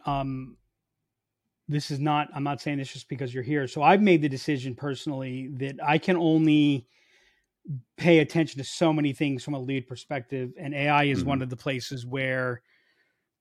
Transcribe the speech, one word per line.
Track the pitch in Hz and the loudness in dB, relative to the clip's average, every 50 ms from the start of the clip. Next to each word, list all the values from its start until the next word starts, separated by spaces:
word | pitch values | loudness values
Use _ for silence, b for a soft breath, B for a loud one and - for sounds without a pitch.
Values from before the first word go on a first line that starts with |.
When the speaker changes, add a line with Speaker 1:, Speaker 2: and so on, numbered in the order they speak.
| - | -4
Speaker 1:
um, | 147 143 139 135 135 135 131 131 - - _ _ _ _ _ _ _ _ _ _ _ _ _ _ _ _ _ _ _ _ _ _ | -2 -2 -2 -2 -4 -6 -8 -10 -14 -18 _ _ _ _ _ _ _ _ _ _ _ _ _ _ _ _ _ _ _ _ _ _
this | - 147 147 - - | -4 -4 -4 -4 -4
is | 147 135 | -4 -2
not, | 147 156 147 147 147 - - | 0 0 0 0 -2 -4 -6
I'm | 139 143 | -6 -4
not | 143 143 - | -4 -4 -4
saying | - 147 143 139 | -6 -6 -6 -6
this | 135 - | -6 -8
just | - 135 - | -12 -16 -12
because | - 143 127 139 123 123 | -12 -8 -8 -8 -6 -6
you're | 131 113 | -8 -4
here. | 131 151 147 135 | -2 -2 -2 -2
So | 123 - 156 | -4 -2 4
I've | 143 160 196 202 | 6 6 8 8
made | 214 190 170 156 | 8 6 6 6
the | 151 143 | 4 0
decision | 135 131 - 156 147 127 127 135 117 | -2 -4 -4 -4 -4 -2 -4 -8 -8
personally | - 147 143 131 - - 156 139 135 131 127 127 131 131 135 139 | -8 -8 -8 -8 -6 -6 -8 -8 -6 -8 -8 -8 -10 -10 -10 -8
that | 123 135 139 - - | -8 -8 -8 -8 -4
I | 151 147 156 156 | 0 2 2 2
can | - 190 185 | 2 0 0
only | 165 170 160 160 160 160 156 151 151 147 147 139 127 - _ _ _ _ _ _ _ _ _ _ _ _ _ _ _ _ 196 139 123 - _ _ | 2 4 4 4 4 6 6 6 6 6 4 4 0 -2 _ _ _ _ _ _ _ _ _ _ _ _ _ _ _ _ -10 -10 -10 -12 _ _
pay | - 143 170 170 156 | 0 6 6 8 8
attention | 147 - - 165 156 - - | 6 4 2 0 0 0 -4
to | 135 127 | -10 -10
so | - - - 175 160 | -10 -2 0 2 2
many | 156 151 151 143 127 | 2 2 0 -2 -2
things | - 151 143 135 123 - | -2 -2 -2 -2 -4 -6
from | 151 147 | -8 -8
a | 135 | -6
lead | 127 131 135 131 123 | -6 -4 -4 -4 -6
perspective. | - 127 - - - 147 131 120 - 135 131 127 123 - | -8 -12 -14 -10 -8 -8 -8 -6 -6 -6 -6 -6 -8 -10
And | - 147 139 147 | -12 -10 -8 -4
A | 139 143 147 | -2 2 4
I | 147 147 143 | 4 4 4
is | 143 131 95 | 4 2 0
Speaker 2:
Mm-hmm. | 85 143 | 0 0
Speaker 1:
one | 139 131 | -2 -2
of | 131 127 | -4 -6
the | 127 | -8
places | - - 147 135 123 - - 139 127 120 | -6 -4 -4 -4 -4 -6 -8 -10 -10 -10
where, | 123 131 135 135 131 131 131 127 127 120 - _ _ _ _ _ _ _ _ _ _ _ _ _ _ _ _ | -8 -6 -6 -4 -4 -2 -2 -2 -4 -6 -8 _ _ _ _ _ _ _ _ _ _ _ _ _ _ _ _